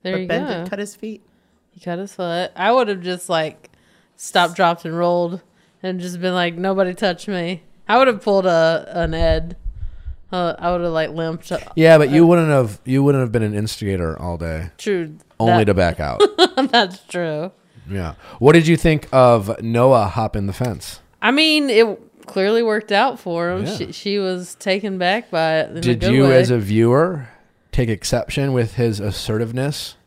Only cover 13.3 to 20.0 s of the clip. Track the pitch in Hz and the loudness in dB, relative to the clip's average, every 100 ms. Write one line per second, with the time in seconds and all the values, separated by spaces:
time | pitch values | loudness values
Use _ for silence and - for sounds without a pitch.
13.3 | 113 107 104 107 - 104 95 82 78 87 | 0 -2 -2 -6 -6 -4 -2 -4 -6 -8
14.3 | 85 82 80 82 _ - 190 165 - _ | -8 -6 -8 -10 _ -6 -4 -6 -12 _
15.3 | _ 113 117 107 92 87 82 73 60 415 | _ 2 4 4 4 2 0 -6 2 0
16.3 | - 370 359 269 233 196 185 _ 180 170 | 4 2 2 2 2 0 -4 _ -6 -4
17.3 | 151 175 _ _ - 69 98 85 - - | -6 -8 _ _ -20 -10 -8 -8 -10 -20
18.3 | - 120 165 160 170 170 151 - 131 127 | 2 6 6 6 2 2 0 0 4 6
19.3 | 117 98 110 113 117 127 127 | 6 2 -6 -4 2 4 4